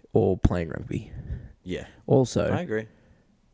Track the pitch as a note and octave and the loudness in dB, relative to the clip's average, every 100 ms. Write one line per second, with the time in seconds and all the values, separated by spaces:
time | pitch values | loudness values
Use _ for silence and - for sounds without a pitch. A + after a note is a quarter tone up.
0 | _ - G2+ F#2 - F2+ E2 - - - | _ 2 2 4 2 2 -2 -6 -6 -6
1 | - - - - - - F#2 E2+ - - | -8 -12 -8 -10 -10 -16 -8 -8 -8 -14
2 | - C3+ B2+ - - D#3 F3+ A2 A2 - | 2 4 4 2 2 0 0 -4 -6 -14
3 | _ _ _ _ _ | _ _ _ _ _